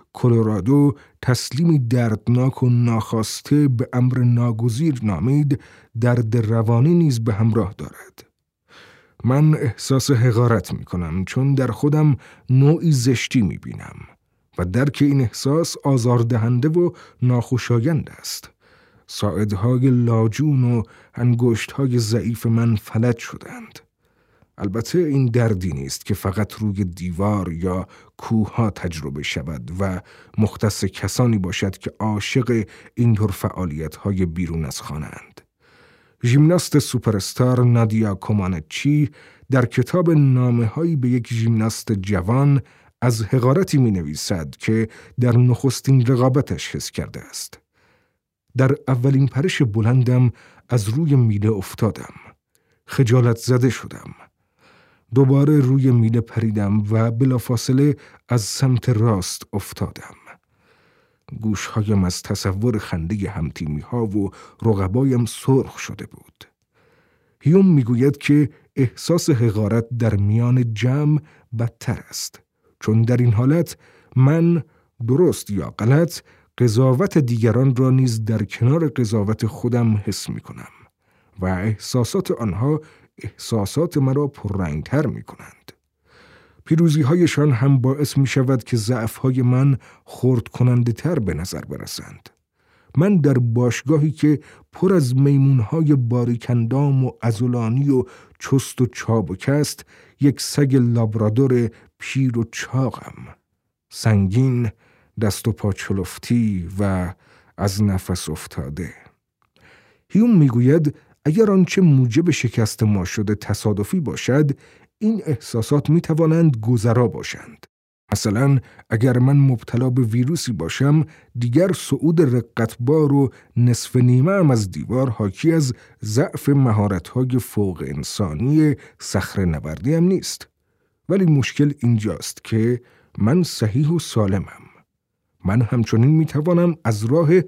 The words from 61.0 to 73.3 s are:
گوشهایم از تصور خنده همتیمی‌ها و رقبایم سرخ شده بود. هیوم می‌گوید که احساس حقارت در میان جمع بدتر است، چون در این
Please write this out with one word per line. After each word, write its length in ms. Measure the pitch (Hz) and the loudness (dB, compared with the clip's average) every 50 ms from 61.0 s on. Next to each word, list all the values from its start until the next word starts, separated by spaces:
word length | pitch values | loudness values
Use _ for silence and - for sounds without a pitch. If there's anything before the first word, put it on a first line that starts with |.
| _ _ _ _ _ - - - | _ _ _ _ _ -18 -12 -6
گوشهایم 640 | 110 110 104 - - - - 117 101 107 104 98 92 | -4 -4 -4 -4 -6 -6 -4 -2 0 0 2 2 2
از 180 | 90 - - | 0 -2 -4
تصور 560 | - - 104 - - 101 92 98 113 123 107 | -6 -6 -6 -4 -4 -4 -2 0 0 0 -2
خنده 520 | 101 - - 92 82 80 85 110 104 95 90 | -2 -4 -6 -6 -6 -4 -4 -4 -4 -6 -6
همتیمی‌ها 760 | 98 82 80 69 - - 85 76 76 73 - - 117 120 113 | -6 -6 -6 -6 -6 -8 -8 -6 -6 -8 -8 -6 -4 -4 -4
و 260 | 104 95 104 98 95 - - - - - - | -2 -2 -2 -4 -4 -6 -12 -20 -20 -12 -4
رقبایم 640 | - 113 104 98 95 92 101 127 135 135 127 120 120 | 0 0 0 0 0 -2 0 0 2 2 2 0 0
سرخ 520 | 110 - - - 131 131 131 - - - | -2 -6 -6 0 2 2 2 2 -2 -8
شده 280 | - - - - - - | -14 -14 -14 -14 -14 -16
بود. 400 | - - - - _ _ - - _ _ _ _ _ _ _ _ _ _ _ _ _ _ _ _ _ _ _ | -18 -20 -20 -20 _ _ -20 -20 _ _ _ _ _ _ _ _ _ _ _ _ _ _ _ _ _ _ _
هیوم 260 | - 143 170 196 196 | 0 4 4 6 6
می‌گوید 500 | 185 160 139 117 110 120 117 131 147 143 | 6 6 4 4 2 2 2 2 0 0
که 320 | - - - 147 151 147 - - _ _ _ - | 0 0 2 2 2 2 0 -4 _ _ _ -4
احساس 540 | 143 131 113 - - - - 165 170 - - | -2 -2 -2 -2 -6 -4 -2 -2 0 0 0
حقارت 560 | 143 113 120 113 95 107 107 98 113 117 113 - 127 113 | 0 2 2 0 0 0 0 0 0 0 -2 -2 -4 -2
در 160 | 117 110 107 | 0 0 0
میان 580 | 98 101 101 107 117 120 120 127 127 120 117 110 | 0 0 2 2 2 2 2 2 2 0 0 -2
جمع 460 | 101 117 123 135 147 151 147 151 147 - - _ _ _ - 117 110 | -2 -2 0 0 0 0 0 0 0 -2 -6 _ _ _ -10 -6 -4
بدتر 440 | 117 113 - - - 131 98 - - - | -4 -4 -6 -8 -8 -6 -6 -6 -8 -14
است، 320 | - - - - _ - _ _ _ _ _ _ _ - | -14 -12 -12 -14 _ -18 _ _ _ _ _ _ _ -8
چون 220 | - 107 110 113 | -2 0 2 2
در 160 | 117 117 123 | 2 2 2
این 160 | 120 123 120 | 2 2 2